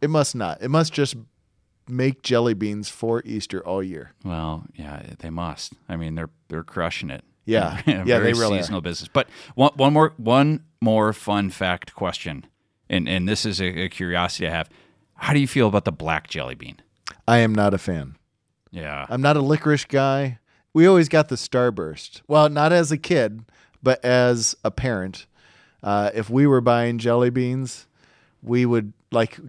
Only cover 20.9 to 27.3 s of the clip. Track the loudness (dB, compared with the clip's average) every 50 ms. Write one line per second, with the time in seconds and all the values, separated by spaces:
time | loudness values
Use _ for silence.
20.9 | 8 6 6 4 4 2 2 2 -2 -6 -6 -2 0 2 2 2 0 -2 -6 -8
21.9 | -8 -12 -16 -20 -20 -14 _ 2 4 4 4 4 4 2 2 4 4 4 2 2
22.9 | -2 -4 -2 0 2 2 2 0 -2 -8 -18 _ _ _ _ _ _ _ 0 0
23.9 | 2 2 2 2 4 4 4 4 2 2 0 -4 -4 _ -6 -6 -4 -2 -4 -2
24.9 | -2 -2 -4 -6 -10 -14 -18 _ _ _ _ _ _ _ _ _ _ _ -4 -2
25.9 | 0 0 0 0 -2 -4 -4 0 2 4 4 4 4 4 4 4 2 2 2 0
26.9 | -2 -2 0 2 2 2 2 2